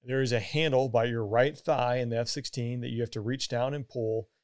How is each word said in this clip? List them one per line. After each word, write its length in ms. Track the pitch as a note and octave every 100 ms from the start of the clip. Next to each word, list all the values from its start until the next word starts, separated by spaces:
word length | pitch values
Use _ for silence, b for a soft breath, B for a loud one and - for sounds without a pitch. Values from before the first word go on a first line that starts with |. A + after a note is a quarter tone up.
There 180 | A#2+ C3+
is 120 | B2+
a 60 | A#2+
handle 500 | G2+ D3 D#3+ C3 C3
by 160 | A#2
your 200 | A#2+ A#2
right 320 | G#2 A2+ C3+ D3
thigh 400 | - C#3 B2 B2
in 120 | A#2+
the 100 | A#2
F 80 | A#2
sixteen 540 | - - - A#2+ B2
that 80 | A#2+
you 100 | A#2
have 120 | A#2
to 100 | A2
reach 260 | G#2+ C3+ -
down 260 | A#2+ C3
and 140 | C#3+ B2+
pull 400 | - A2 A2 A2 _